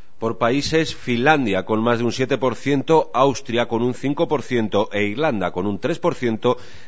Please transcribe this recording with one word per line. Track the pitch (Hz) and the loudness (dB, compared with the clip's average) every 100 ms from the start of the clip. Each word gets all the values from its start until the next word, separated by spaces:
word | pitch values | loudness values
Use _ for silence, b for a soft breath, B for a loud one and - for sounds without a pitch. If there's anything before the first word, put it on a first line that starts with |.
| B - | B -6
Por | 113 113 | -4 0
países, | 117 139 139 160 156 | 2 2 2 0 0
Finlandia | - 127 120 135 156 117 95 95 | -4 -2 2 4 4 2 0 0
con | 110 | 0
más | 117 117 | 2 2
de | |
un | 120 | 0
siete | 110 127 110 | 0 -2 0
por | 127 | 0
ciento, | 113 139 139 131 160 - 120 | -2 0 0 4 2 2 2
Austria | 139 120 - 117 117 | 2 2 -2 -2 0
con | 113 | 0
un | 123 120 | 0 -2
cinco | 135 - - | -2 0 0
por | 147 | -2
ciento | - 120 107 98 104 | 0 0 2 0 0
e | 104 104 | 0 -2
Irlanda | 107 156 110 87 | 0 -2 0 -2
con | 90 101 | -2 -2
un | 98 | -2
tres | 131 165 | -2 -2
por | 175 | -2
ciento | 131 120 110 123 123 B B | 0 -2 0 0 0 B B